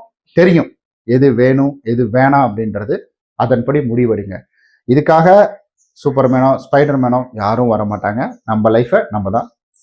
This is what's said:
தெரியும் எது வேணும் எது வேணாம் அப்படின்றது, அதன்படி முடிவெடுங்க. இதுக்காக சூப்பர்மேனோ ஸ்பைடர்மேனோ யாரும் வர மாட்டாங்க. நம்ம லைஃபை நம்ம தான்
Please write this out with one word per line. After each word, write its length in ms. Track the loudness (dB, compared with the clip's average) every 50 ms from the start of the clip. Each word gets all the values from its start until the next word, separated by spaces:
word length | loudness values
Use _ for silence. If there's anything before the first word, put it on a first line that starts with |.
| -8 _ _ _ _ _ _ 2
தெரியும் 320 | 2 4 4 2 0 -2 -8 _ _ _ _ _ _ -2
எது 220 | 0 2 2 2 2 2
வேணும் 340 | 2 2 2 2 0 -2 -4 -6 -8 -6
எது 120 | -4 -2 -2 -2 0
வேணாம் 320 | 0 2 2 2 2 0 0
அப்படின்றது, 500 | -2 -4 -6 -6 -6 -6 -6 -6 -6 -8 -8 _ _ _ _ _ _ -4
அதன்படி 400 | -2 0 0 -2 -2 -2 -2 -2 -2 -2
முடிவெடுங்க. 480 | -2 -2 0 0 -2 -4 -6 -10 -14 -16 -18 _ _ _ _ _ _ _ _ 0
இதுக்காக 480 | 0 2 2 2 2 4 4 6 6 6 4 2 0 -8 _ _ _ _ _ _ _ _ -6
சூப்பர்மேனோ 480 | -2 0 0 0 2 2 2 2 2 0 -2 -2
ஸ்பைடர்மேனோ 540 | -2 0 2 2 2 0 0 0 0 -2 -2 -4 -6 -8 -6
யாரும் 320 | -4 -2 -2 0 0 0 0
வர 100 | -2 -2 -4
மாட்டாங்க. 300 | -6 -4 -4 -4 -4 -4 -6 -8 -10 -10 _ -6
நம்ம 200 | -2 0 0 2 2
லைஃபை 260 | 2 0 0 0 -2 -2 -4 -6
நம்ம 180 | -6 -6 -4 -4
தான் 140 | -4 -6 -8 _ _ _ _ _ _